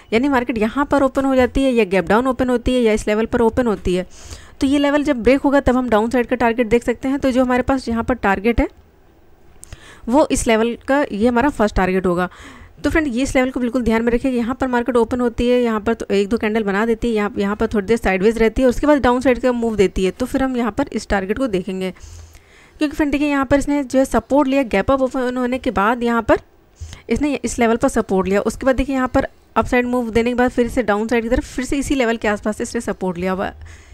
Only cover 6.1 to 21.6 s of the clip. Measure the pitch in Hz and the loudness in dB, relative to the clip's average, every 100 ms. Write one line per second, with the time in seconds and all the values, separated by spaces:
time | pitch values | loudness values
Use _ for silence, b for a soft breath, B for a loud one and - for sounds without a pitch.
6.1 | 247 240 254 240 233 226 233 240 233 262 | 0 0 0 0 0 0 0 0 -4 -2
7.1 | 277 269 247 254 254 254 269 247 226 226 | -2 0 2 2 0 0 -2 -2 -4 -2
8.1 | 247 208 190 202 226 302 - - _ _ | -2 0 0 0 0 0 -4 -20 _ _
9.1 | _ - - - - B B B B - | _ -20 -20 -20 -20 B B B B 0
10.1 | 254 311 269 - 220 233 226 - 277 285 | 2 2 0 2 2 2 -4 -2 0 0
11.1 | 202 233 240 277 - 208 - 185 185 185 | 0 2 2 0 2 0 2 2 2 0
12.1 | 175 180 B B B B - 294 330 302 | 0 -2 B B B B -6 -2 0 0
13.1 | 226 277 269 254 262 240 254 233 226 233 | -2 0 0 0 0 -2 -2 0 2 2
14.1 | 240 269 247 226 262 262 247 240 240 233 | 0 0 -2 -2 -2 -2 -2 0 0 0
15.1 | 254 240 240 240 247 240 220 208 226 - | 0 -2 0 0 2 2 -2 -2 -4 -2
16.1 | 202 202 220 220 220 202 196 233 226 240 | -2 0 -2 -2 -2 -2 -2 0 -2 -2
17.1 | 214 208 - 202 208 226 214 185 226 202 | -2 -2 -2 -4 -2 -2 -2 0 0 0
18.1 | 190 202 226 226 220 262 233 294 294 247 | 2 2 2 0 4 2 2 2 4 4
19.1 | 247 254 240 254 240 233 214 185 190 185 | 2 2 2 0 0 -2 2 0 2 -2
20.1 | - 254 277 262 254 233 202 277 220 - | -2 -4 -2 -2 -2 -4 -2 -4 -4 -4
21.1 | 202 190 214 262 190 | -4 -4 -4 -4 -2